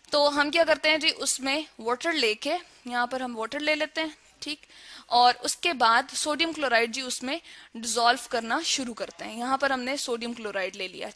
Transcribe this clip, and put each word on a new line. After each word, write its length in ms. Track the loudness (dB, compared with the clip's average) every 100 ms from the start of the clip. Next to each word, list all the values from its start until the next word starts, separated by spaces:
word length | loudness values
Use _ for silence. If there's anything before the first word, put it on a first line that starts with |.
| -2
तो 160 | 2 4
हम 200 | 4 2
क्या 120 | 4
करते 260 | 4 4 4
हैं 100 | 4
जी, 100 | 2
उसमें 560 | 0 -2 -2 -2 -2 -4 -6
वाटर 340 | -4 -2 0
लेके, 440 | 0 0 0 -2 -4 -4 -16 -6
यहाँ 200 | -2 -2
पर 140 | -4
हम 140 | -6 -6
वाटर 240 | -8 -4
ले 160 | -2 -2
लेते 260 | -2 -4
हैं, 140 | -6 -8 _ _
ठीक, 180 | -12 -12 _ -20 -20 -20 0
और 220 | 6 6 4 -2
उसके 260 | -2 -2 2
बाद 340 | 4 4 2
सोडियम 420 | -2 -2 0 -2
क्लोराइड 380 | -2 2 2 2
जी 100 | -2
उसमें 380 | -6 -6 -6 -8 -10 -20 -18 -10
डिसॉल्व 420 | -4 2 4 4 0
करना 280 | -4 -2 -2
शुरू 300 | 0 -2 -4
करते 320 | -8 -10 -10 -12
हैं। 120 | -6
यहाँ 200 | -2 0
पर 140 | 2
हमने 240 | 0 -2 -4
सोडियम 360 | -4 -4 -4
क्लोराइड 420 | -8 -6 -4 -4 -6
ले 120 | -10
लिया, 220 | -8 -12